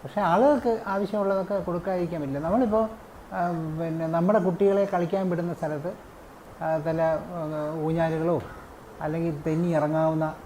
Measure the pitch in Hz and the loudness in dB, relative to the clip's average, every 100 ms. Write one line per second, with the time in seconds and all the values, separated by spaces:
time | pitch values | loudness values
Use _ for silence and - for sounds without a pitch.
0 | 135 - 185 180 269 285 240 220 - 196 | -4 0 4 6 6 4 2 -2 -2 -2
1 | 202 214 196 190 190 202 180 175 180 185 | -2 0 0 0 0 -2 -2 -4 -2 -2
2 | 170 170 139 139 160 214 247 214 220 220 | -2 -4 -4 -2 0 2 4 2 0 -4
3 | - - - 190 175 170 160 156 165 165 | -18 -20 -10 -4 -2 -2 -4 -4 -4 -2
4 | 165 165 175 214 185 175 202 196 196 180 | 0 2 4 4 4 4 4 4 2 0
5 | 170 190 190 175 175 170 160 151 165 214 | 0 0 0 -2 -2 -4 -4 -4 -6 -8
6 | - - - - - - 160 160 156 160 | -16 -20 -20 -20 -20 -8 -2 0 0 0
7 | 160 160 - 175 156 156 151 160 156 165 | 2 0 -4 -8 -6 -4 -4 -2 0 2
8 | 165 160 165 160 - - - - - - | 2 2 2 0 -2 -14 -18 -20 -20 -8
9 | 160 160 165 147 160 156 175 160 147 160 | -6 -2 -2 -2 -2 0 2 2 2 2
10 | 160 160 156 156 | 2 2 -2 -4